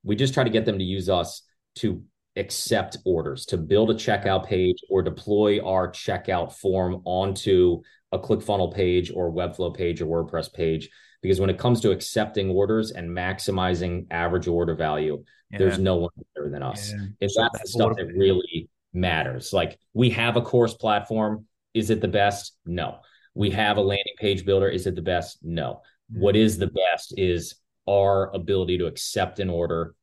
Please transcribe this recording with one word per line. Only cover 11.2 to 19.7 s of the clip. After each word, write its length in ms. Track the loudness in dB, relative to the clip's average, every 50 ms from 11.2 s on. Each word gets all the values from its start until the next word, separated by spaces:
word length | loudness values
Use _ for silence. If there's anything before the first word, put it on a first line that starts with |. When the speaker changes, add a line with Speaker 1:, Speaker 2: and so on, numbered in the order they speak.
Speaker 1:
Because 180 | 0 0 2 2
when 100 | 2 0
it 80 | 0
comes 240 | 2 2 2 2 4
to 100 | 4 2
accepting 600 | 2 2 -2 -4 -2 -2 -2 0 -2 -2 -2 0
orders 400 | 2 2 2 2 2 0 0 -2
and 180 | -6 -10 -8 -6
maximizing 960 | -6 -4 -4 -4 -4 -4 -4 -2 0 0 2 2 0 0 0 -2 -4 -6 -6 -6
average 360 | -4 -2 -2 0 0 0 0
order 280 | 0 0 0 0 0 0
value, 480 | -2 -2 -2 0 0 -2 -2 -4 -6 -10 _ _ _ _ _
Speaker 2:
Yeah. 80 | -2
Speaker 1:
there's 220 | 0 2 2 2 2
no 160 | 2 2 2
one 160 | 2 0 -4 _ -12 -20 _ _
better 140 | -8 -8 -8
than 120 | -6 -6
us. 300 | -6 -8 -8 -8 -10 -10
Speaker 2:
Yeah. 140 | -8 -8 -10 -10 -6 _
Speaker 1:
And 100 | -4 0
Speaker 2:
So 100 | 2 2
Speaker 1:
that's 120 | 0 0 -2
the 40 | -4
Speaker 2:
that's 120 | -10 -6
Speaker 1:
stuff 160 | 0 2 2
Speaker 2:
what 100 | 2 2
Speaker 1:
that 100 | -2 -6 -4 0
really 560 | 2 4 4 4 2 0 -4 -8 -8 -8 -10 _ _ _ _ -4
matters. 580 | -2 0 0 0 0 -2 -2 -6 -8 -8 -2
Like, 280 | 0 0 0 0